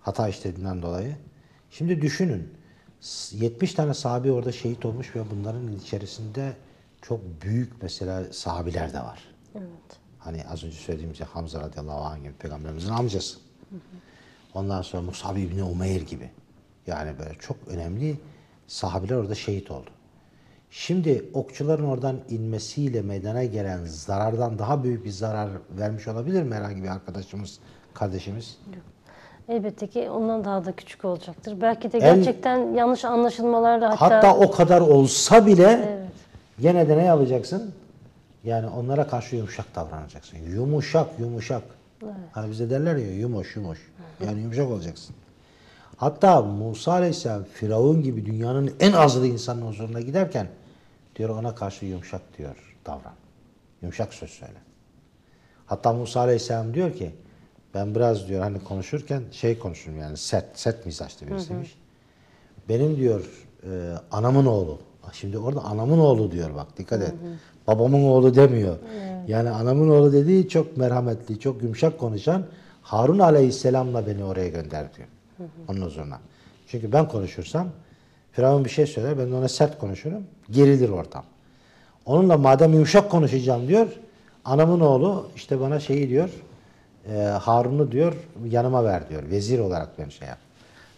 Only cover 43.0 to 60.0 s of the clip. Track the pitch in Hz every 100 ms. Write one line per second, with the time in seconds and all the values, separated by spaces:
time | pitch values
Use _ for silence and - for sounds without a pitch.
43 | 110 95 120 110 90 - 98 80 - _
44 | - - 98 104 113 117 139 110 85 -
45 | - - _ _ _ _ _ - - -
46 | 135 156 196 165 104 101 110 110 - 180
47 | 180 156 127 104 92 - 107 110 131 160
48 | 135 117 104 110 117 131 139 - 190 190
49 | 147 127 127 117 - 120 117 104 110 117
50 | 120 156 190 135 92 - - _ _ _
51 | _ - 110 110 117 113 101 - 98 92
52 | 87 92 - - 73 65 - _ - 73
53 | - - _ _ _ _ _ _ 87 -
54 | 110 - - - - - _ _ _ _
55 | _ _ _ _ _ _ _ 101 120 117
56 | 117 123 123 120 - 113 113 123 180 -
57 | 87 - - _ _ _ _ 98 101 107
58 | 120 110 95 95 98 98 92 98 92 147
59 | - 139 113 - 120 113 98 82 - 78